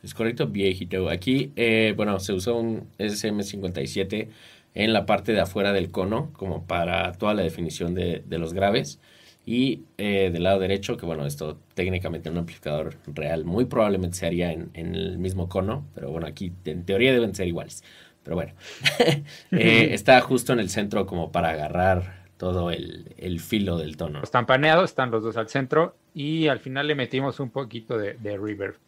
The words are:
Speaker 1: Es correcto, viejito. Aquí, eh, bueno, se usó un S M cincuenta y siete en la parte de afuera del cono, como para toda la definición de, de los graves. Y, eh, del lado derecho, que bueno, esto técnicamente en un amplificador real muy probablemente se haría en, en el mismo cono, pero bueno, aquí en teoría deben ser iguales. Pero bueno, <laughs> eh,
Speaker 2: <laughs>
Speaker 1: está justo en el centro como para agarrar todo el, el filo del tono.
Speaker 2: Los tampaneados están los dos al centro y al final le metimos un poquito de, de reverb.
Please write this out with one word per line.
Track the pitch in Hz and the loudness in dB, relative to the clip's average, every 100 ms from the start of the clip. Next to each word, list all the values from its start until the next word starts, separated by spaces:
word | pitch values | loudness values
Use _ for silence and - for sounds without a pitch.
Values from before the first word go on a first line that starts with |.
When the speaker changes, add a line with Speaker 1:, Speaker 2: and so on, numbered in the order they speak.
Speaker 1:
Es | 98 | -14
correcto, | - 113 113 135 | -4 -4 0 -2
viejito. | 101 98 92 90 92 87 | 2 0 0 -4 -2 0
Aquí, | 87 107 131 143 - | 0 2 0 0 0
eh, | 117 110 110 107 | 4 4 4 2
bueno, | 104 98 | 0 -2
se | 101 | -2
usó | 95 98 117 | -2 0 -2
un | 113 110 - - | -2 -4 -8 -6
S | 104 104 110 | -4 -2 -2
M | 104 | -2
cincuenta | 98 101 95 87 | -4 -6 -6 -4
y | 69 | -4
siete | 101 95 107 110 - - - _ | -4 -4 -4 -6 -14 -20 -20 _
en | - 107 | -2 2
la | 107 101 | 2 2
parte | 101 98 | 0 2
de | 107 | 2
afuera | 87 101 101 | 2 0 2
del | 98 85 | 2 0
cono, | 98 92 113 147 | -2 0 -2 -4
como | - 95 80 92 | -8 -6 -6 -4
para | 87 85 90 90 | -2 0 0 -2
toda | 87 104 | -2 0
la | 107 | 2
definición | 85 - 82 - 87 90 | 0 -2 -6 -4 -4 -2
de, | 87 82 - | -2 -4 -6
de | 82 | -6
los | 82 | -4
graves. | 90 98 117 143 - _ - - _ - | 0 2 2 -2 -12 _ -20 -20 _ -4
Y, | 117 135 - - - | 0 0 -2 -10 -6
eh, | 104 98 95 | 0 2 2
del | 85 | 2
lado | 90 98 | 4 4
derecho, | 92 98 98 117 | 2 0 -2 -6
que | 85 | -4
bueno, | 78 71 | -4 -4
esto | 71 76 - _ - | -4 -8 -10 _ -4
técnicamente | 90 90 90 82 80 | -2 -2 -4 -6 -4
en | |
un | 85 | -4
amplificador | 85 - 76 76 80 - - | -4 -8 -6 -4 -4 -10 -14
real | 73 76 82 82 | -8 -4 -2 -2
muy | 95 127 | -2 0
probablemente | 131 107 95 92 90 | 2 2 2 -2 -2
se | 85 | -2
haría | 85 87 | 0 -2
en, | 80 85 | -4 -10
en | 85 85 87 | -10 -6 -4
el | 87 90 | -4 -4
mismo | 92 92 90 | -4 -4 -2
cono, | 95 95 131 143 | -2 -2 -4 -8
pero | - 69 | -12 -8
bueno, | 80 78 | -6 -8
aquí | 73 92 87 87 | -8 -10 -8 -8
en | 87 | -8
teoría | 87 98 131 | 0 4 6
deben | 123 110 92 | 6 2 -2
ser | 90 | -4
iguales. | 85 - - - - - _ | -4 -8 -16 -20 -20 -20 _
Pero | 73 85 | -6 -4
bueno, | 71 - - - 135 - | -6 -12 -20 -4 -4 4
<laughs> | 196 147 - - - | 4 4 -2 -18 -2
eh, | 180 113 113 113 | 4 6 8 6
Speaker 2:
<laughs> | |
Speaker 1:
está | 101 - 127 | 4 8 8
justo | - 127 - | 8 0 2
en | 120 | 0
el | 95 | 2
centro | 107 101 104 95 | -2 0 0 0
como | 87 80 | -2 0
para | 87 82 | 2 2
agarrar | 78 76 85 92 92 90 - - _ | 0 -2 2 4 4 0 -12 -20 _
todo | 90 90 87 | -2 0 0
el, | 82 - 82 - - | -2 -6 -12 -16 -10
el | 92 85 | -6 -6
filo | - 110 95 85 | 0 0 2 0
del | 78 76 | -4 -6
tono. | 82 73 | -8 -6
Speaker 2:
Los | - | 0
tampaneados | 123 117 131 156 160 190 | 2 4 4 6 6 4
están | - 127 | 0 0
los | 113 | 0
dos | 110 110 | -2 -4
al | 110 | -2
centro | 139 127 151 175 _ _ 165 | -2 2 2 2 _ _ -8
y | 143 160 151 | -4 2 2
al | 127 | 2
final | 135 131 147 | -4 -4 -2
le | 143 | -2
metimos | 123 131 139 120 | 0 0 -2 -4
un | 131 | -6
poquito | 139 123 117 113 117 | -6 -8 -10 -6 -4
de, | 101 120 | -4 -6
de | 107 101 | -8 -6
reverb. | 107 104 98 - | -6 -6 -8 -10